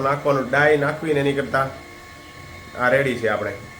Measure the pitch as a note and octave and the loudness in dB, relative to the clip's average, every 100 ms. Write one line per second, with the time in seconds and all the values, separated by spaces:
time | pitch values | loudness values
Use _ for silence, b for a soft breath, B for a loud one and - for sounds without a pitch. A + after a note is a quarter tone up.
0 | C3+ C#3+ D3 C#3 A#2+ C#3 D3+ D3 C#3+ D3 | 2 0 2 0 2 4 4 4 2 -2
1 | D#3+ D3 C#3 C#3 B2 C3 C3+ - - - | 0 2 2 0 0 0 -2 -6 -16 -20
2 | - - - - - - - - B2 C3 | -20 -20 -20 -18 -18 -18 -12 -2 2 4
3 | C#3 A2+ G#2+ G#2 G#2 G2+ - - | 2 0 0 0 -2 -6 -12 -10